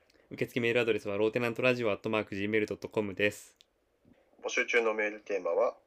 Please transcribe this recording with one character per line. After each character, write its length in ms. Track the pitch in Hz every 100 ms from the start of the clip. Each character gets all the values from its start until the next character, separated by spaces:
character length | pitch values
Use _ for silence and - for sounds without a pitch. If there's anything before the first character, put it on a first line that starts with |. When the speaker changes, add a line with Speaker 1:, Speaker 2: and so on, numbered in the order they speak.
| _ _ _
Speaker 1:
受 160 | 123 117
付 140 | 123
メ 120 | 117
ー 20 |
ル 60 | 117
ア 40 |
ド 80 | 113
レ 60 | 104
ス 100 | 107
は、 80 | 101
ロ 120 | 110
ー 20 |
テ 80 | 120
ナ 100 | 120
ン 40 |
ト 80 | 110
ラ 120 | 127
ジ 100 | 123
オ 60 | 113
ア 40 |
ッ 60 | 98
ト 100 | 110
マ 100 | 110
ー 40 |
ク 100 | 104
ジ 120 | 98 101
ー 20 |
メ 100 | 110
ー 40 |
ル 40 | 104
ド 80 |
ッ 40 | 98
ト 100 | -
コ 140 | -
ム 120 | 104
で 160 | 92 104
す。 260 | - - - _ _ _ _ _ _ _ _
Speaker 2:
募 60 | 117
集 180 | 131 117
中 160 | 120
の 100 | 110
メ 160 | 107 104
ー 20 |
ル 100 | 107
テ 180 | - 98
ー 40 |
マ 100 | 87
は、 240 | 87 123 -